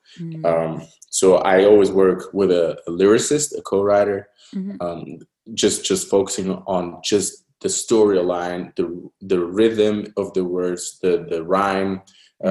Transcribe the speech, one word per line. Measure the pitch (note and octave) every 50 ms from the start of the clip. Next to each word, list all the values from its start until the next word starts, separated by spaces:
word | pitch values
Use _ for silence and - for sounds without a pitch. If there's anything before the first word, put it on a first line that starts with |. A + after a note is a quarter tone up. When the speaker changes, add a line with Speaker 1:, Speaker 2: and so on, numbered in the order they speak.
| _ _ - -
Speaker 1:
Mm. | E3+ E3 D#3+ - -
Speaker 2:
Um, | - E2 E2 E2 D#2+ D#2+ - - - _ _ - _
so | - - - F#2+ F#2
I | F2+ - F#2+ F#2+ F#2+ G2
always | G#2 G#2+ G#2 G2 F#2
work | F#2 F#2+ F#2+ F#2 F2+ E2+ - - -
with | G2 G2 F#2 F2+
a, | F2 E2+ D#2+ E2 - -
a | -
lyricist, | E2+ E2+ F#2+ G2+ A2 B2 B2 - D3 D3 C#3+ - - F2
a | -
co-writer, | - G2 G2 G2 G2+ G2+ G2+ G#2 G2+ G2 G2 G2 - _ _ _ _ -
Speaker 1:
Mm-hmm. | G3 F#3 G3+ G3 -
Speaker 2:
um, | F2 F2 E2 D#2+ - - - - - _ _ _ _ A2+ A2+
just, | G2+ - G2+ - - -
just | - F#2+ F#2 - -
focusing | - G2 G2 F#2+ - - F#2+ F#2+ F#2+ F#2 -
on | - F#2+ F2+ F2 F2 F2 - -
just | - G#2+ G2+ F#2 - - - _ _ _ _
the | - F#2+
storyline, | - - - - A#2+ A2 G#2+ G#2 G2 F#2 F2 F2+ F2 F2 E2+ F2+ F2+ F2 F2+ F2 -
the, | - F2+ F2 F2 F2 - - - _
the | G2 F#2+ G2 F2+ F2
rhythm | E2+ F#2 G#2 A2+ A2+ A2+ G#2+ G#2+ G#2+ G#2+ G#2 G2 - -
of | G#2 G2 F#2 -
the | F#2+ F#2
words, | F2+ F2+ F#2 F2+ F2+ F2+ F2 - - - - -
the, | F#2 F2 E2+ E2 E2+
the | E2+ E2 E2
rhyme, | E2+ F#2 F#2+ G2+ G2 F#2+ G2 G2 G2 F#2+ F#2 - _ _ _ _ _ _ _ -
uh, | F#2+